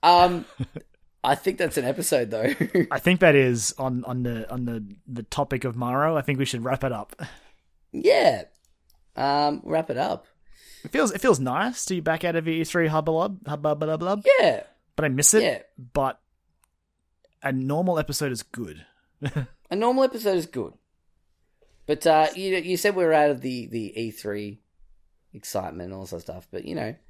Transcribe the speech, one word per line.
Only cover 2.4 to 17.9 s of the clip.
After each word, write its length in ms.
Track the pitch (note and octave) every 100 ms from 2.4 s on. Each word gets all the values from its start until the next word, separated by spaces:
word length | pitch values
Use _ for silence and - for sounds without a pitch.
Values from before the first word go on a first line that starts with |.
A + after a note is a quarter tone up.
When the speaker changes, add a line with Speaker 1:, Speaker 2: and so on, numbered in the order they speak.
| A2+ C#4+ D3
Speaker 1:
<laughs> 200 | F#3 -
Speaker 2:
I 80 | C3+
think 200 | - F3+
that 160 | F3 C#3+
is 400 | B2+ A#2+ G#2 -
on, 280 | C3 B2+ B2+
on 180 | B2+
the, 260 | A#2+ A#2 A2
on 140 | B2+
the, 220 | A#2+ A2+ G#2 G#2 -
the 180 | A#2+
topic 420 | A2 - C#3+ C3 B2+
of 100 | A#2
Mara. 400 | B2 B2+ D3+ D#3+
I 60 |
think 180 | C3+ C3+
we 60 | C3+
should 180 | B2+
wrap 220 | A#2+ C3 C3+
it 80 |
up. 200 | A2+ G#2 - - - _ _ _ _ _
Speaker 1:
Yeah. 520 | - F#4+ C5 - G3 - _ _ _ _ _ _ -
Um, 420 | C#3 C#3+ D3 D3 -
wrap 240 | D#3+ D#3+
it 80 | B2
up. 300 | - - _ _ - - - - -
Speaker 2:
It 60 |
feels, 200 | - C4+
it 80 | F#3
feels 180 | C4 D#3+
nice 420 | C3 C3+ A3 A#3+ -
to 100 | F#3
be 40 |
back 240 | D#3+ D#3+
out 140 | F3 E3
of 100 | E3
E 160 | D#3+
three 240 | D#3+ F3+ E3
hubba 240 | D#3 D3+
lub, 340 | D#3+ F#3+ F#3+ -
hubba 300 | D3 D3+ D3
blah, 220 | D#3 D#3+
blah, 180 | F3 G#3
blah. 60 | G#3 C5+
Speaker 1:
Yeah. 240 | G3+ A2 - _ _ -
Speaker 2:
But 80 |
I 60 | D3+
miss 240 | C3 -
it. 100 | A3
Speaker 1:
Yeah. 160 | G3 B2+ - - B2
Speaker 2:
But 300 | - C3+ - _ _ _ _ _ _ _ _ _ _ _ _
a 80 | C#3
normal 480 | C3 C3 D3 F#3